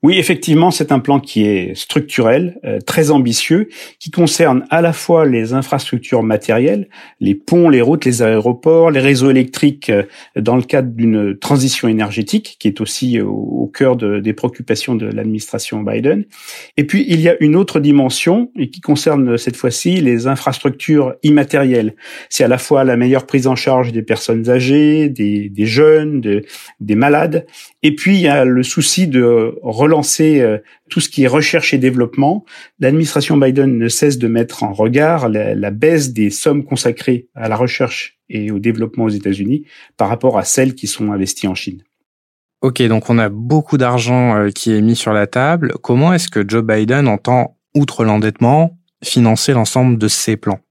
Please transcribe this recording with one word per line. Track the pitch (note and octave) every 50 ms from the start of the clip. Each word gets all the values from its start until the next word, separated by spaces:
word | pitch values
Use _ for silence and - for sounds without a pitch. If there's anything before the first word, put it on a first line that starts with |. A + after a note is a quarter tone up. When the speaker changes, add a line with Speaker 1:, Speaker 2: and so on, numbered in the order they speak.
| -
Speaker 1:
Oui, | D3 F3+ F#3+
effectivement, | F3 - F3+ - - - D#3 C3+ - -
c'est | - - D#3 D3 C#3+
un | C3+
plan | B2+ - C#3+ C#3
qui | C#3+ - - A2+ G#2+
est | G#2 G#2 F#2+ F2+ F2+ F#2+
structurel, | - - - - - - - - - A#2+ A2 A#2+ C#3+ F3+ F3 F3 - -
euh, | - G#2+ A2
très | - - - - D#3+ D3
ambitieux, | D#3 C#3 B2+ A#2+ A2+ - - - D#3+ F3+ G#3+ - - - - - - _
qui | - E3
concerne | - - E3+ D#3 - - E3+ D3+ B2+ B2+ C3 -
à | - E3 E3+
la | E3+ D#3+
fois | - - - E3+ D#3+ D#3+
les | D3+ B2 A#2 A2 A2 B2
infrastructures | C3+ C3+ - - C3+ - - - B2 - - - A#2+ A2
matérielles, | A2 G#2+ G#2 - - A2+ A2+ B2+ D3 G3 G#3 G3 _ _ - - - _ _
les | - G2 G2+
ponts, | G2+ _ - E3+ F3 F3 E3
les | C#3+ B2+
routes, | A#2+ A#2+ D3+ D#3+ -
les | C3 B2 A2+ A#2+
aéroports, | A2 A2 A2 G#2+ A#2+ B2 B2 - D#3+ D#3+ E3 E3 E3
les | D3+ C3+
réseaux | C3 C#3 C#3 B2+ B2+ C#3
électriques, | B2+ C3 B2+ B2 - - - C#3+ C#3+ C#3+ - -
euh, | A2+ G2+ G2 - - - - _ _
dans | - G#2 G2+ A#2+
le | B2+ A#2+
cadre | B2 - C#3 C3 B2
d'une | A#2 A2+ A#2 A2+ A2 G#2+ G#2 G2+ G2
transition | G2 - - C#3+ C#3 C3 C3+ - - - A#2
énergétique, | A2 A2 G#2+ G#2 G#2+ A#2 G#2+ G#2 - G#3+ G#3 - - _
qui | - G#2
est | G2+ - A2
aussi | G#2 - - B2+ B2+ B2 A2+
au, | G2+ G2+
au | G2+ G#2+ G#2 - - B2 B2
cœur | - - - C#3 C3 B2+
de, | B2 A2+ G#2 G#2 G#2
des | G2+ A2 G#2
préoccupations | - - C#3+ - - A#2+ - A2 G#2 - - B2+
de | A2 G#2+
l'administration | A2 G#2+ G#2+ G#2+ A2 A2 G#2+ - - - G#2+ - - - A2 A2
Biden. | G#2+ G#2+ A2+ A#2 C#3 E3 G#3 G#3 _ _ - - - - - - - _
Et | - D3
puis, | D3 - G3+ C#4 -
il | E3+ D#3+
y | D#3+ E3
a | E3+ E3 D#3
une | D3+ D3+
autre | F3+ G3 F#3 - D#3+
dimension, | C#3+ D3 C#3+ C#3+ C3+ C3 B2+ - - E3+ F3 A3 A#3+ A#3+ _
et | - D3+ D3
qui | - - -
concerne | - D3+ C#3+ - D#3+ D3+ C#3 C3+ B2 A#2 A#2
cette | - - B2
fois-ci | - - B2 A#2 - - F3 F3+ F#3 D#3
les | B2+ A#2+ A#2 A#2
infrastructures | C3 C#3 C3+ - C#3+ C3 - - C#3+ B2+ - - - D#3 D3 C#3+ B2+ C3 - -
immatérielles. | D3+ D3 D3 C#3 C#3+ - C#3+ C#3 C3 B2+ A#2+ A2 G#2+ G#2+ _ - - - - - _
C'est | - - C3
à | A#2+
la | B2 B2+
fois | - - D3+ C#3 C3+
la | C3 B2 A#2
meilleure | B2 B2 C3 C3 B2+
prise | - - C#3 B2
en | C3+ C3
charge | A#2+ - - C3+ B2+ B2+ A#2+ A2+
des | A2+ G#2+
personnes | - A2+ G#2+ - - A#2 A2+ A2+ A#2+
âgées, | B2 B2+ B2+ B2+ C#3 D3 D3+ D3+ D3+ D#3 D#3 C#3+
des, | C#3 A#2+ G#2 G#2 G#2 G#2 G#2 G#2
des | G2 G2+ G#2+
jeunes, | A2+ A2 B2 D3+ D#3 D#3 D#3 D3+ D3+ D3+ C3+
de, | A2+ A2 G2+ G#2 G#2 - - - - - _ _
des | G2+ G2+ G#2+
malades. | G#2+ B2 C#3+ D3 D3 D#3 E3+ D3 - - - _ - - - _ _ -
Et | D3+ D3
puis, | D3+ - F#3 G3
il | G3
y | E3+ D3+
a | C#3+ C#3+ C3
le | B2+ B2+ B2+ B2+
souci | - - - D3+ - - - F#3+ E3
de | C3 B2+ B2 A#2+ A#2+ A#2 A2 A2+ - - -
relancer, | B2 A2 A2 C#3 D#3 D#3+ D3+ D3 - - - D#3 D#3 D#3 C#3+
euh, | B2 A2+ G#2+ G#2+ - _ _ _ _ _
tout | - F3+
ce | - -
qui | - - C3+
est | B2+
recherche | A#2+ D3+ D3 - - E3 - - -
et | C#3+
développement. | B2+ C3 B2+ B2+ B2 A#2 - - C#3 C#3+ F3 G#3+ - _ - - - - _ _
L'administration | - B2+ C#3 D#3+ D#3+ D3+ - D3 C#3+ - D#3
Biden | C#3+ C#3 C3 B2+ C#3 C#3 C3+ B2+ A#2
ne | A2+ A#2
cesse | - - - D3 C#3 B2
de | A#2+
mettre | A2+ A#2 A#2 A#2 A#2 - - -
en | G#2+ G2+
regard | G2+ G#2+ A2+ A#2+ C#3 D3 D#3 E3+ D#3+ C3+ A2+
la, | G#2+ G#2+ G#2+ G#2 G#2
la | G#2 G2+ G2+
baisse | G2+ G#2+ C3 D#3 E3+ D#3+ C#3+ C3 A#2+
des | A2 G#2+ G2+
sommes | G2 - - D#3 C#3+ D3 C#3
consacrées | - C#3 B2 - B2 A#2 - - - B2+ A#2+ B2 _ _
à | B2 A2+ A2+
la | A2
recherche | G#2+ B2 B2 - - C3+ A#2+ - - - - _ _ _ _
et | - A2 G#2 G#2
au | G#2+ G2+
développement | G2+ A#2 A2+ A2 A2+ A2 - - A2+
aux | A2+
États-Unis | G#2 G2+ G2 G2+ G2 F#2+ G2+ G#2 C3 D3+ D3 _ - - - _ _
par | _ A2+ G2
rapport | A#2 - - C3 A#2+ G#2
à | F#2
celles | - - - C3 C3 B2
qui | - - G#2
sont | - - A2 G#2 G#2
investies | G2 F#2+ F#2+ - - -
en | G2 F2
Chine. | - - - F#2 F#2 _ _ _ _ _ _ _ _ _ _ _ _ _ _ _ _ -
Speaker 2:
OK, | C3+ A#2+ - B2+
donc | A#2 A2 A2 - -
on | A#2+ A#2
a | A2+ G#2+
beaucoup | G2+ G#2 A2+ A#2+ D3 D#3 D3+ - - C#3+
d'argent, | B2+ B2 B2 B2 A#2 A#2 B2 B2+ B2 B2 A2
euh, | G#2+ G#2 G2+
qui | G2 - - A2+ A2
est | G#2+ G#2+
mis | A2+ A#2
sur | A2+ - A2+ G#2+
la | G#2 G#2 G2+
table. | - B2+ B2+ D3 E3 F3 D#3 - - -
Comment | _ - B2 B2 C#3+ E3+ F3+
est-ce | F3 F3 -
que | - A2 G2+
Joe | G2 G#2+ A#2 A#2
Biden | A2 A2 G#2+ G#2+ G#2+ B2+ C#3+ C#3+
entend, | B2+ G#2 G2+ _ - B2 B2+ A#2+ - _ _ _ _ _
outre | D3 C#3+ C3+ - - A#2
l'endettement, | A2 G#2+ G#2 G#2+ G#2+ G#2 - - A#2+ C3+ D3+ E3 E3+ E3+ _ _ _ _ _ -
financer | - - B2+ A#2+ A2+ A2 A2 - - C#3
l'ensemble | B2 A2+ - - C3 B2+ B2+ B2 A2+
de | G#2 G#2+
ses | - - - - A2
plans ? | G#2 - - F#2+ - _ _